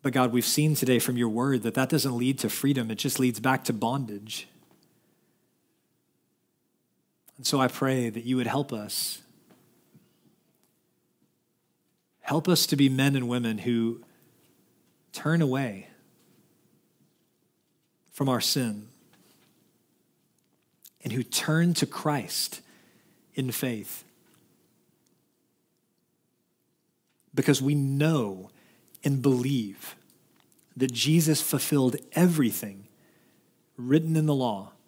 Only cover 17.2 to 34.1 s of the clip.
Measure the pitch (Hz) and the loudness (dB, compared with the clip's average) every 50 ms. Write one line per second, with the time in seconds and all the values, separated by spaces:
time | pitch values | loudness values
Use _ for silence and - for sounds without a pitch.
17.2 | _ _ _ _ _ _ _ _ _ _ _ _ _ _ _ _ _ _ _ - | _ _ _ _ _ _ _ _ _ _ _ _ _ _ _ _ _ _ _ -4
18.2 | 143 135 127 117 - - - 143 127 113 104 104 107 120 _ _ _ _ _ _ | -2 0 0 0 0 0 0 0 -2 -2 -4 -6 -12 -18 _ _ _ _ _ _
19.2 | _ _ _ _ _ _ _ _ _ _ _ _ _ _ _ _ _ _ _ _ | _ _ _ _ _ _ _ _ _ _ _ _ _ _ _ _ _ _ _ _
20.2 | _ _ _ _ _ _ _ _ _ _ _ _ _ - _ _ - - 107 131 | _ _ _ _ _ _ _ _ _ _ _ _ _ -20 _ _ -8 -4 -4 -4
21.2 | 117 - - - - - 156 160 170 175 170 - 147 - - - - 156 147 143 | -4 -2 -4 -4 0 0 2 4 4 2 2 2 -2 -2 -4 -4 -2 -2 -2 -2
22.2 | - 160 - - - - - - - _ - _ _ _ _ _ _ _ _ _ | -4 -4 -6 -6 -6 -6 -8 -14 -18 _ -20 _ _ _ _ _ _ _ _ _
23.2 | _ _ _ - 135 127 120 - - 127 120 107 98 - - - - _ _ _ | _ _ _ -4 -4 -4 -4 -4 -4 -4 -4 -6 -10 -12 -16 -16 -18 _ _ _
24.2 | _ _ _ _ _ _ _ _ _ _ _ _ _ _ _ _ _ _ _ _ | _ _ _ _ _ _ _ _ _ _ _ _ _ _ _ _ _ _ _ _
25.2 | _ _ _ _ _ _ _ _ _ _ _ _ _ _ _ _ _ _ _ _ | _ _ _ _ _ _ _ _ _ _ _ _ _ _ _ _ _ _ _ _
26.2 | _ _ _ _ _ _ _ _ _ _ _ _ _ _ _ _ _ _ _ _ | _ _ _ _ _ _ _ _ _ _ _ _ _ _ _ _ _ _ _ _
27.2 | _ _ - - - - 143 135 135 139 147 147 139 135 135 139 151 156 160 143 | _ _ -2 0 2 4 2 2 2 0 0 0 0 0 0 2 2 2 2 2
28.2 | 117 101 95 92 92 - _ _ _ _ _ _ _ _ _ - - 151 139 131 | 0 -2 -6 -10 -14 -20 _ _ _ _ _ _ _ _ _ -4 -2 0 0 2
29.2 | 123 143 131 123 123 135 143 127 107 101 95 - - - - _ _ _ _ _ | 2 2 2 2 0 0 -2 -2 -2 -4 -10 -14 -18 -18 -18 _ _ _ _ _
30.2 | _ _ _ _ _ _ _ _ _ _ _ 123 131 127 123 117 120 143 156 170 | _ _ _ _ _ _ _ _ _ _ _ -4 -2 -2 0 0 2 4 6 6
31.2 | 160 156 151 151 - - - 131 - - 151 143 131 127 110 - - - - - | 6 4 2 2 0 -2 -2 -2 0 2 2 4 4 4 2 0 -8 -4 2 4
32.2 | 175 180 170 156 131 113 - - - 104 98 98 101 - _ _ _ _ _ _ | 4 4 6 4 2 0 0 -4 -8 -10 -12 -14 -20 -20 _ _ _ _ _ _
33.2 | _ _ _ _ _ _ _ _ _ _ _ - 123 123 139 160 156 160 | _ _ _ _ _ _ _ _ _ _ _ -10 0 2 2 2 4 2